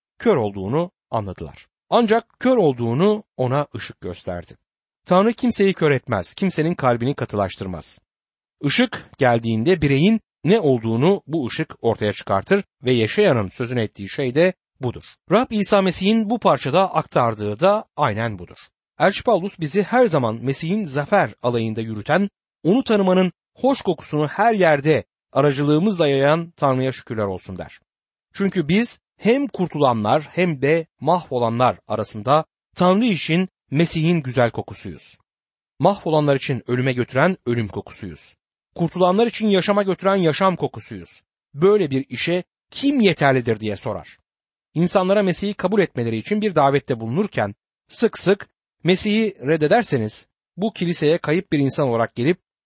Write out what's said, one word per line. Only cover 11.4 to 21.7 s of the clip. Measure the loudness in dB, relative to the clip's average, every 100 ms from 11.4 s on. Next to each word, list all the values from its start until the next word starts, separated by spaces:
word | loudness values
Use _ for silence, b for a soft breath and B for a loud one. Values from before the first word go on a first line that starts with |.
| -4
ışık | -6 -8 -4
ortaya | -2 0 -2
çıkartır | -4 -2 -2 0 -2 -2 _
ve | 0
Yeşaya'nın | 2 2 2 2 2 -2
sözünü | -6 -6 -4
ettiği | -4 -6 -12
şey | -6 -2 2
de | 2 0 _ -8
budur. | -8 -8 -14 -16 -2
Rab | 0 0
İsa | -2 2 2
Mesih'in | 2 0 2 2 0
bu | 0
parçada | 2 0 0 0 0
aktardığı | -2 -2 0 0 0 -4 0
da | 2 2 -2 -2
aynen | -2 -2 -4 -6
budur. | -14 -20 -20 _ _ 0
Elçi | 0 0
Paulus | 0 0 0 -6
bizi | -4 -2
her | 0 2 2
zaman | 2 0 -2
Mesih'in | -4 -4 -2 -4 -4
zafer | -4 0 0 0 -2
alayında | -2 -2 -2